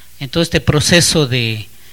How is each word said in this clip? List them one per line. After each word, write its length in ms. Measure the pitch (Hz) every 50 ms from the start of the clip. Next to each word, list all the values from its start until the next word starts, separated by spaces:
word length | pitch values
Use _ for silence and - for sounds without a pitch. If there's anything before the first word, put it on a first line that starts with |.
| - - - -
en 80 | 143 127
todo 140 | - 165
este 180 | 170 - - 165
proceso 640 | - - 151 147 139 - 180 175 - - - 170 147
de, 400 | 120 123 127 117 113 110 110 101 - - - - -